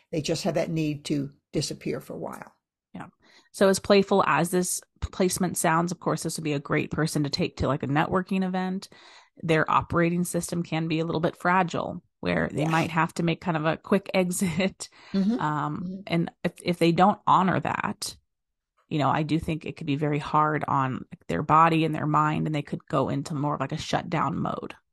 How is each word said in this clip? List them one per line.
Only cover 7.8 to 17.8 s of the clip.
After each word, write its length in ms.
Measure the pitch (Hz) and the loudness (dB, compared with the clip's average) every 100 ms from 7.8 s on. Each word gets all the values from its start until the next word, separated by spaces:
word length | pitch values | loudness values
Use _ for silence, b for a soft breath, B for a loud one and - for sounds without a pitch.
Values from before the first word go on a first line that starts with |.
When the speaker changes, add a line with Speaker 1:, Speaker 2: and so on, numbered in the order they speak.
Speaker 2:
a 40 | 127 | 0
networking 560 | 143 165 185 185 190 | 0 0 -2 -2 -2
event. 440 | 185 185 185 190 - B B B B - | -2 -2 -4 -6 -10 B B B B -8
Their 280 | 160 160 - | 0 2 2
operating 540 | 135 - 170 170 175 | 0 0 2 2 2
system 380 | 175 170 - 175 | -2 -4 -4 -4
can 260 | 170 160 165 | -4 -4 -2
be 120 | 160 | -2
a 40 | |
little 160 | 165 160 | -2 -2
bit 160 | 170 - | -2 -2
fragile, 680 | 175 185 175 - - 175 - _ | 2 2 2 -2 -6 -8 -14 _
where 280 | 90 - 80 | -2 0 0
they 100 | - | -2
Speaker 1:
Yes. 80 | 156 | 0
Speaker 2:
might 200 | 160 - | 0 0
have 220 | 165 160 | 0 0
to 80 | - | 0
make 180 | 170 165 | -2 -2
kind 160 | - 160 | -2 -2
of 80 | 156 | 0
a 100 | 151 | -2
quick 320 | - 196 - | 0 -2 0
<laughs> 40 | |
exit. 720 | 190 180 180 190 160 190 - - B B | 0 0 0 -2 0 -2 -4 -14 B B
Speaker 1:
Mm-hmm. 280 | 196 196 240 | 0 0 0
Speaker 2:
Um, 360 | 151 151 147 151 | 0 -2 -2 -4
Speaker 1:
Mm-hmm. 120 | 180 190 190 | -8 -10 -2
Speaker 2:
and 240 | 170 165 - | 0 0 -4
if, 80 | 175 - | -6 -4
if 160 | - 170 | -4 2
they 140 | 165 | 4
don't 260 | 170 190 202 - | 6 6 4 4
honor 320 | 147 185 139 | 4 4 2
that, 560 | - - | 0 -2